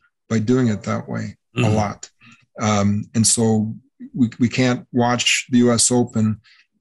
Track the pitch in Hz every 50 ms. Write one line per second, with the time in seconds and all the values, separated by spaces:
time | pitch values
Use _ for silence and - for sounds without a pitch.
0 | _ _ _ _ _ - 113 113 107 110 123 131 127 117 104 98 - 107 110 113
1 | - - 123 110 107 107 101 _ _ _ - 123 120 110 104 107 104 101 - -
2 | - - _ _ _ - - _ _ _ _ - 120 110 104 101 101 101 104 104
3 | 113 - - 117 110 - - - 117 113 110 110 107 110 113 - _ _ _ -
4 | - - - 170 123 110 - - 127 117 - - 127 127 123 120 - _ - 123
5 | 117 120 123 117 - - - - - - 127 123 120 120 120 113 - - 127 123
6 | 120 120 - 113 110 110 110 - _ _ _ _ _ _ _ _